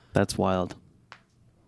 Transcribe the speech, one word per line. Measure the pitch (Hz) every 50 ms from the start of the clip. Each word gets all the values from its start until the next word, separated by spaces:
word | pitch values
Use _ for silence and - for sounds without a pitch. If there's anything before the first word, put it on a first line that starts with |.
| _ _ -
That's | - 101 - -
wild. | - 98 95 92 92 90 - - - - - - _ _ - - - _ _ _ _ _ _ _ _ _